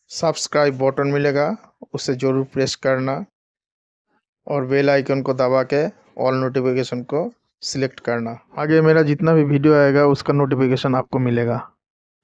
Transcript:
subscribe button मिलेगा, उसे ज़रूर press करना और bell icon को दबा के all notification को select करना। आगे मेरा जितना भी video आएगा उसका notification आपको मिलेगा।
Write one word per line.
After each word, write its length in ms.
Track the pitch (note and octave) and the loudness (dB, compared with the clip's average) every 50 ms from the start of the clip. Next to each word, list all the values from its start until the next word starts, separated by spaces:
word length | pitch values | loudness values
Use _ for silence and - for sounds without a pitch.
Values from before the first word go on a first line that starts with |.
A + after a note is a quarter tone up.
| _ _ | _ _
subscribe 680 | - - E3+ D#3+ D3+ - - - - D3 D3 C#3+ C3+ | -8 -2 -2 -2 -2 -2 -6 -4 0 0 2 0 0
button 300 | B2+ C3+ C3+ C3 - C#3+ | 0 0 0 0 0 -2
मिलेगा, 380 | C#3+ C#3+ C#3+ C#3+ C#3+ C3+ C#3+ D3 E3 A3 - - _ _ _ - - - | -2 0 0 0 0 0 0 -2 -2 -4 -8 -12 _ _ _ -16 -14 -12
उसे 200 | A#2 - - C3 | -8 -6 -6 -4
ज़रूर 280 | B2+ C3+ C3+ C3 C3+ C3 | -2 -2 0 0 -2 -4
press 300 | C3 - C3+ C3 B2 - | -4 -4 -4 -2 -2 -4
करना 480 | - - C3+ C3 C3 C3 C3+ C#3 D#3+ G3+ - _ _ _ _ _ _ _ _ _ _ _ _ _ _ _ _ _ _ _ _ _ _ _ | -4 -2 -2 0 0 -2 -4 -6 -6 -8 -12 _ _ _ _ _ _ _ _ _ _ _ _ _ _ _ _ _ _ _ _ _ _ _
और 180 | - D3 C#3+ C3 | -6 -6 -4 -2
bell 240 | B2+ C3+ C#3 C#3 C#3+ | 0 0 2 2 2
icon 320 | C#3 C#3 C3 - C3+ C3+ | 2 2 0 0 -2 -2
को 120 | B2+ C#3+ C3 | -2 -2 -2
दबा 280 | B2+ C3 B2 C3 C3 B2+ - C#3+ | 0 0 2 2 0 0 0 -2
के 100 | C#3+ D#3+ | -2 -2
all 540 | G#3+ - _ _ _ _ - B2+ C3 C3 C3 | -2 -6 _ _ _ _ -4 -2 -2 0 -2
notification 640 | C3 B2+ B2 C3+ B2+ C3 B2+ C3 B2+ - B2+ B2 B2 | -2 -2 -2 -2 -2 0 0 -2 -4 -4 -6 -10 -8
को 260 | - C#3+ D3 F#3 A#3+ - _ _ _ _ _ - | -6 -4 -4 -4 -6 -10 _ _ _ _ _ -12
select 360 | - - C3+ C3 C3 - - | -8 -4 -4 -4 -4 -6 -8
करना। 380 | - A#2+ A#2+ A#2+ A2+ A2+ A#2+ - - _ - C#3+ | -6 -4 -4 -4 -4 -6 -10 -12 -18 _ -10 -6
आगे 220 | D3 D3+ D#3+ D#3+ | 0 2 2 4
मेरा 200 | D#3 D#3+ D#3+ D#3+ D#3 | 4 6 4 4 4
जितना 300 | D3 D3 - E3 D#3+ E3 | 2 0 0 2 2 4
भी 100 | D#3+ D3 | 4 4
video 320 | C#3+ D3 C#3 C#3+ D3+ D3+ | 2 2 4 4 4 6
आएगा 300 | D3 C#3+ C#3 C3+ C#3+ D3 | 6 4 4 4 4 4
उसका 260 | C#3+ C#3 - - - C#3+ | 4 2 2 0 0 0
notification 640 | C#3+ C#3+ C3+ C#3 B2+ C3 B2+ C3 B2+ - C#3 B2+ | 2 2 0 0 0 2 2 0 0 0 -2 -2
आपको 240 | B2+ B2 - - C3 | -2 -2 -2 -2 -2
मिलेगा। 500 | B2+ B2 A#2+ A#2+ A#2+ A#2 A#2+ B2+ - - _ _ _ _ _ _ _ _ _ _ | 0 0 0 0 0 -2 -4 -4 -8 -12 _ _ _ _ _ _ _ _ _ _